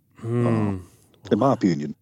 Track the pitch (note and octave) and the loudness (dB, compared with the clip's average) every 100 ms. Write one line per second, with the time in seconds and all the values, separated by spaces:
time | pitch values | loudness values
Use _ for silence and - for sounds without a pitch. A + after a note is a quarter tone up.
0 | _ - A2+ A#2+ A#2+ A2+ G#2 F#2+ F2+ _ | _ -14 -6 -2 0 0 0 -4 -10 _
1 | _ _ - G#2 C3+ A#2 G2 D3+ - - | _ _ -2 2 2 2 0 0 -4 -10